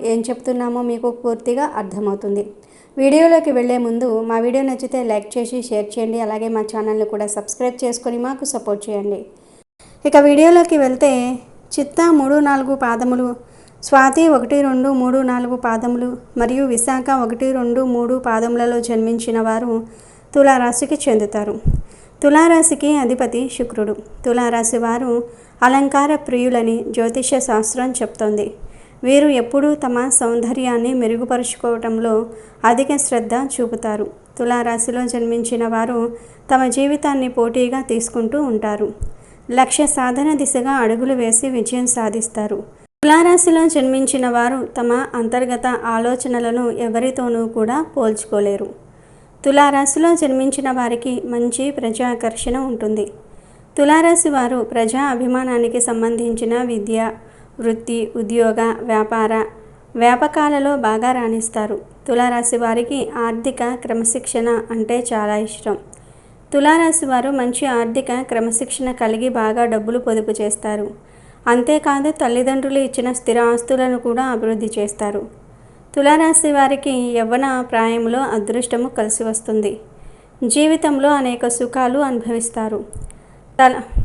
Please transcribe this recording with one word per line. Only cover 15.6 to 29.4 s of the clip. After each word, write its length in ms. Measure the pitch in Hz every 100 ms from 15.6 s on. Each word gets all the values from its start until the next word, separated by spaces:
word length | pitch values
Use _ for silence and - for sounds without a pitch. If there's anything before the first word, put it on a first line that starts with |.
| 247 226 240 240 247 247 - 254
మరియు 260 | 233 254 269
విశాఖ 420 | 233 - 262 254
ఒకటి 360 | 269 226 233 262
రెండు 300 | 262 240 240
మూడు 320 | 262 240 240 254
పాదములలో 600 | 254 220 233 240 240 240
జన్మించిన 600 | 233 226 226 233 226 226
వారు 320 | 220 220 240 226 226 - - - -
తులారాశికి 600 | 285 277 262 240 240 277 294
చెందుతారు. 580 | 285 220 208 214 208 214 - - - - - -
తులారాశికి 680 | 285 294 339 330 320 - 294 294
అధిపతి 440 | 240 254 247 240 247
శుక్రుడు. 440 | - 240 - 214 208 - -
తులారాశి 560 | 247 240 240 233 226 247
వారు 340 | 233 240 254 233 233 - - -
అలంకార 480 | 247 269 277 277 285 294
ప్రియులని 640 | 285 247 247 247 226 226 -
జ్యోతిష 440 | - 226 254 254 262
శాస్త్రం 540 | 254 214 214 254 254
చెప్తోంది. 560 | 247 226 - 214 208 208 - - - - -
వీరు 240 | 254 277 294
ఎప్పుడూ 420 | 262